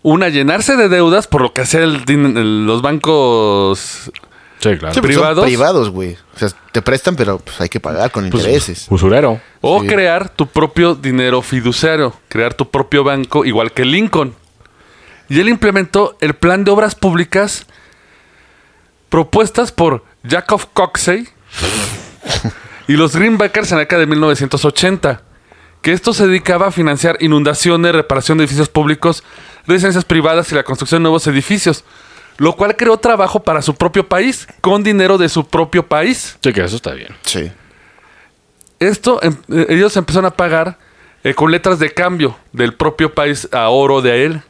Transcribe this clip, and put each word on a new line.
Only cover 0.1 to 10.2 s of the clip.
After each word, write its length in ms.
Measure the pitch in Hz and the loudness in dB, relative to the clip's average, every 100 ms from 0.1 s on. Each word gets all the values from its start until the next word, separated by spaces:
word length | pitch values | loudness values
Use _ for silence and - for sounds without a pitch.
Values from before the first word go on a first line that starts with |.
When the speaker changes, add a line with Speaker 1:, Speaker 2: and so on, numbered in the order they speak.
| 160 185 | 2 2
Speaker 1:
llenarse 460 | 143 139 185 247 262 | 0 0 0 0 2
de 120 | 208 | 4
deudas, 380 | 180 170 190 - | 4 4 2 0
por 140 | 147 | 0
lo 120 | 123 | 0
que 80 | - | -2
hacía 200 | 123 160 | -2 0
el 240 | 165 147 123 | 0 -2 0
din-, 320 | 147 139 117 | 2 2 0
el, 280 | 110 107 107 | 0 0 0
los 160 | 113 | 0
bancos 1300 | 135 151 151 156 127 117 107 101 98 98 - - - - - - - - | -2 -2 0 2 2 2 2 2 0 -2 -6 -14 -16 -20 -20 -20 -20 -4
Speaker 2:
Sí, 160 | 110 87 | -2 -2
claro. 160 | 78 160 | -2 -2
Speaker 3:
Sí, 60 | |
porque 120 | 135 | 2
son 80 | 143 | 2
Speaker 1:
privados. 220 | 156 160 202 | 2 2 2
Speaker 3:
privados, 440 | 120 147 180 107 | 2 2 2 -2
güey. 260 | 92 92 87 _ - | -4 -8 -10 _ -6
O 40 | |
sea, 100 | 104 - - | -6 -6 -8
te 100 | - | -4
prestan, 340 | 113 131 - 165 | -2 -2 -2 -2
pero, 220 | 101 95 | -2 -2
pues, 240 | - - | -8 -8
hay 80 | 87 | -6
que 100 | 113 | -6
pagar 300 | 76 80 120 | -6 -4 -2
con 180 | 110 95 | -4 -4
Speaker 2:
Pues, 140 | 101 | -2
Speaker 3:
intereses. 440 | 90 139 - 87 - | 0 0 -2 -10 -2
Speaker 2:
usurero. 500 | 95 92 117 139 113 - _ | 2 4 4 2 -2 -10 _
Speaker 1:
O 200 | - 196 | 0 0
Speaker 3:
Sí. 60 | 202 | 2
Speaker 1:
crear 420 | 208 180 170 | 0 2 0